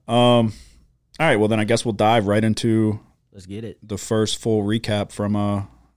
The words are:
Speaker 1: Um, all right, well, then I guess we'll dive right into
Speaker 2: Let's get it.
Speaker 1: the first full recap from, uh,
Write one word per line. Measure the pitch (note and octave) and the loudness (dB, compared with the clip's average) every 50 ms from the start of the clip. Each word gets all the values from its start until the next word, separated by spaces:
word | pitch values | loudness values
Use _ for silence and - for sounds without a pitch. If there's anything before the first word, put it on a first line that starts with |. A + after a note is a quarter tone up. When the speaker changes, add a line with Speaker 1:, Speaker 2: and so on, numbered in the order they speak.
| - A2 | -6 0
Speaker 1:
Um, | A#2 B2 A#2+ B2 A#2+ A#2+ A2+ A2 - - - - _ _ _ _ _ _ _ _ _ | 2 4 4 6 4 4 2 0 -4 -8 -20 -20 _ _ _ _ _ _ _ _ _
all | - D#3 | -2 0
right, | D#3+ A#2+ | 2 2
well, | G#2 G#2+ | 2 2
then | G#2 A2+ A2 | 2 0 0
I | G#2+ | 0
guess | G#2+ A#2 A2+ - | 0 -2 -2 -2
we'll | A#2 G2+ | -4 -2
dive | G#2+ G#2+ A2 A#2 A#2 F#2+ | 0 2 2 4 2 2
right | G2+ G#2 A2 A2 | 2 2 2 2
into | A2 G#2+ - - A2+ A2 A2+ A2 G#2+ G#2 G#2+ - _ _ _ _ _ | 0 0 0 0 0 2 2 0 0 -2 -6 -10 _ _ _ _ _
Speaker 2:
Let's | - G2 F#2 | -20 -20 -18
get | F#2 G2 A2 A2+ | -16 -14 -14 -14
it. | G2+ - _ | -14 -16 _
Speaker 1:
the | - G#2+ G2+ | -14 -12 -10
first | F#2+ - - A2+ A2 G#2+ G#2 - - | -10 -6 -2 -2 0 0 -2 -4 -4
full | - A#2 A2 G#2+ G2+ | -2 -2 0 0 0
recap | G#2 A2 A2 - G#2+ G#2 G#2 G2 - | 0 -2 -2 -2 -2 -4 -4 -4 -6
from, | - - G#2 G#2 G#2 | -6 -6 -4 -2 -2
uh, | G#2 G#2 G#2 G2+ G2 G2+ - _ _ _ _ _ | -2 -2 -2 -2 -4 -6 -10 _ _ _ _ _